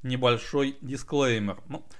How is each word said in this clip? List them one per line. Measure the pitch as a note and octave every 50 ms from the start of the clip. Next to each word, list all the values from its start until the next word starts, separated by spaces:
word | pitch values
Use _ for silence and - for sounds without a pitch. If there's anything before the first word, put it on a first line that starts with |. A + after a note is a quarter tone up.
| -
небольшой | B2+ B2+ B2 B2+ B2 A#2+ A2 - - - C#3+ C#3 C3+ C3+ -
дисклеймер. | - B2 C3+ B2+ - - D3+ C#3+ C#3 B2+ A#2 G#2+ G#2 G2+ F#2 - - -
Ну, | C#3 - - - - -